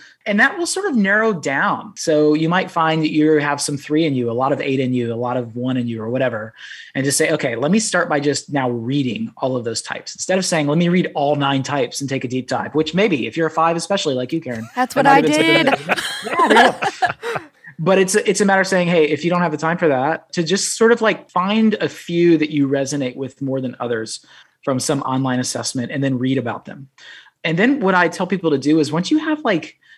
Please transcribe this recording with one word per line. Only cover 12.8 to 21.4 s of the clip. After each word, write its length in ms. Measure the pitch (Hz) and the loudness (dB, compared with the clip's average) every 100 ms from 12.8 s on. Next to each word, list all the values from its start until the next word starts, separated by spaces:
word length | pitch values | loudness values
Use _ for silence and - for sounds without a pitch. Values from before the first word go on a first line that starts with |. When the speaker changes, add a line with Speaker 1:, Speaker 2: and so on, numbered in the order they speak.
| 156 170 | 0 0
Speaker 1:
maybe 320 | 214 151 113 | 2 0 -2
if 100 | 165 | -2
you're 100 | 160 | -2
a 40 | |
five, 260 | - 165 170 | 0 0 0
especially 380 | - 196 156 127 | -2 -2 0 -2
like 180 | 127 | -2
you, 80 | 165 | -6
Karen, 260 | 127 117 113 - | -6 -8 -6 -4
Speaker 2:
That's 200 | 254 269 | -2 2
Speaker 1:
that 100 | 277 | 4
Speaker 2:
what 0 | |
Speaker 1:
might 60 | |
Speaker 2:
I 40 | 277 | 6
Speaker 1:
have 80 | 254 | 6
been 80 | |
something 220 | 302 330 330 | 4 4 4
Speaker 2:
did. 120 | 294 | 4
Speaker 1:
that, 120 | 277 156 175 - - 214 | 0 -2 -4 -4 -8 -4
yeah, 220 | 349 320 | 0 4
there 100 | - | 6
you 140 | 262 | 6
go. 40 | - - - 359 - 453 453 | 2 -4 -2 -2 -2 -6 -6
<laughs> 60 | 311 _ - 151 | -8 _ -18 -4
But 160 | 160 190 | 2 4
it's, 160 | 185 | 4
it's 280 | 214 202 185 | 2 0 2
a 40 | 202 | 2
matter 140 | 190 | 2
of 80 | 185 | 2
saying, 220 | 190 175 | 2 2
"Hey, 160 | 175 151 | 4 2
if 180 | 147 | 0
you 60 | 170 | 0
don't 100 | 175 | 0
have 120 | 175 | 0
the 40 | 151 | 0
time 200 | 160 175 | -2 0
for 100 | 165 | 2
that, 460 | 131 135 160 - | 2 0 -2 -4
to 100 | - | -4
just 320 | 160 190 - - | -2 -2 -2 2
sort 160 | 226 | 2
of, 100 | 233 | 4
like, 280 | 220 175 - | 2 0 -4
find 440 | 180 | -4